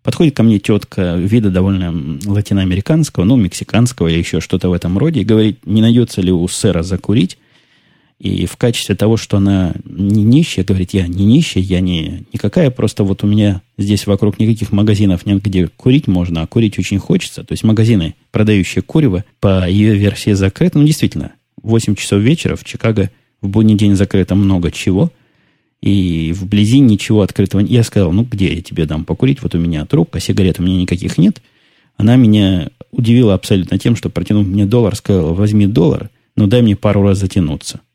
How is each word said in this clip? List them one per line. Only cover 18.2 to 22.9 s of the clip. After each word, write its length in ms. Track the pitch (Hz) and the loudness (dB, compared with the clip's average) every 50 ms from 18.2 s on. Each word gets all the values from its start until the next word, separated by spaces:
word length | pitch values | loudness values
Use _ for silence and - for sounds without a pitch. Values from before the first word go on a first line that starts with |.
| _ _ | _ _
продающие 500 | - 107 107 107 107 98 87 - - - | -2 -2 0 2 2 2 0 0 -4 -6
курево, 420 | - - - 160 151 117 92 87 - _ _ _ | -6 -2 0 0 2 2 0 -2 -6 _ _ _
по 300 | - 101 95 92 92 87 | 0 0 0 2 0 0
её 240 | 95 101 104 110 107 | 2 2 4 4 2
версии 380 | 98 101 101 - - - 110 | 2 0 0 -2 -2 -2 0
закрыты. 480 | 101 95 95 95 - - - 180 - 151 | 0 2 0 -2 0 0 -2 0 2 2
Ну, 60 | 143 | 2
действительно, 480 | 151 160 - - - - 80 71 - _ _ _ _ _ - | 2 2 0 -2 -4 -4 -6 -10 -10 _ _ _ _ _ -12
восемь 340 | - 104 113 113 - - 101 | -4 0 0 0 0 0 -4
часов 260 | - - - - 101 | -4 -2 -2 0 0
вечера 340 | 104 127 165 - - - - | 2 2 0 0 -2 -6 -6
в 80 | - - | -6 -10
Чикаго 480 | - - - - 113 | -14 -12 -4 -2 -2